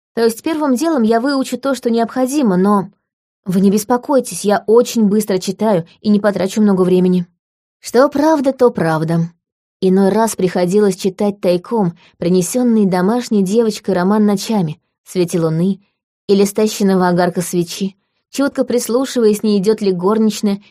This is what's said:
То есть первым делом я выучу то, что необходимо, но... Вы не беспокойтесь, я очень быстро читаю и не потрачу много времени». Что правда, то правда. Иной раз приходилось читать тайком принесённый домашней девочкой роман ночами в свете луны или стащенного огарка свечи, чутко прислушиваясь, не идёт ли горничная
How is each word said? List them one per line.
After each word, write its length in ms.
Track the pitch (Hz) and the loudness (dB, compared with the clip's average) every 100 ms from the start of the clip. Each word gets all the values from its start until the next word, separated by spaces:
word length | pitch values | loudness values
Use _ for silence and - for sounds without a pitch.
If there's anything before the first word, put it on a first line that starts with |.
| _ 226 | _ -2
То 80 | |
есть 200 | 226 226 | -2 -2
первым 320 | 320 320 294 247 | -4 -2 -2 0
делом 280 | 330 302 | 0 0
я 160 | 220 233 | 2 2
выучу 380 | 269 269 254 247 | 0 -2 -4 -4
то, 180 | 277 262 | -4 -2
что 140 | 240 | -2
необходимо, 680 | 226 226 254 254 294 240 180 | -2 -2 -2 -2 0 0 2
но... 320 | 196 202 185 _ _ _ _ _ 196 | 2 0 -2 _ _ _ _ _ -4
Вы 160 | 185 | 0
не 100 | 196 | 2
беспокойтесь, 760 | 214 214 247 247 269 254 - 196 | 2 0 -2 0 -2 -2 -4 -2
я 180 | 202 - | -2 2
очень 380 | 226 247 226 208 | 2 2 0 0
быстро 320 | 214 214 185 | 0 0 -4
читаю 480 | - 185 220 180 165 _ | -4 -4 -2 -2 -4 _
и 80 | 214 | 0
не 100 | 208 | 0
потрачу 420 | 208 202 190 214 | 0 -2 -2 0
много 200 | 214 190 | 2 2
времени». 460 | 180 185 185 180 175 _ _ _ _ _ | 2 2 2 0 -2 _ _ _ _ _
Что 280 | - 233 285 | -2 2 2
правда, 440 | 277 302 311 269 | 2 2 2 0
то 180 | 262 247 | 2 2
правда. 580 | 240 165 160 160 170 165 _ _ _ _ - | 2 -2 -2 -2 -2 -4 _ _ _ _ -4
Иной 260 | 185 190 196 | 0 2 2
раз 280 | 208 226 - | 2 0 -2
приходилось 580 | 185 180 180 202 208 180 | -2 0 0 2 2 0
читать 460 | 202 190 208 202 | -4 -2 -4 -2
тайком 560 | 185 175 - 233 180 - _ - | -2 -2 -2 -2 -2 -4 _ -6
принесённый 680 | 175 185 175 247 247 220 196 | 0 0 0 0 0 2 2
домашней 580 | 180 185 247 233 208 | 0 0 -2 -2 -2
девочкой 520 | 185 220 226 214 - 180 | 0 0 0 -2 -2 0
роман 300 | 180 214 208 | 2 2 2
ночами 540 | 196 - 220 160 156 _ _ | 0 -2 -2 -4 -6 _ _
в 80 | - | -8
свете 300 | 185 170 180 | -4 -2 -2
луны 400 | 165 160 185 196 _ _ _ _ - | -2 0 -2 -4 _ _ _ _ 0
или 160 | 196 202 | 2 2
стащенного 640 | - 214 - 202 190 180 | 0 -2 0 0 2 2
огарка 320 | 175 180 180 | 2 0 -2
свечи, 560 | 170 180 170 - 196 - _ _ _ | -4 -4 -4 -6 -8 -10 _ _ _
чутко 340 | - 277 269 | -4 -2 -2
прислушиваясь, 800 | 247 240 - 233 269 247 214 208 | -2 -2 -2 -2 -2 0 0 2
не 140 | 214 202 | 0 0
идёт 240 | 190 214 | 0 0
ли 100 | 196 | 0
горничная 720 | 180 185 220 220 208 208 202 _ | 0 0 2 0 0 -4 -4 _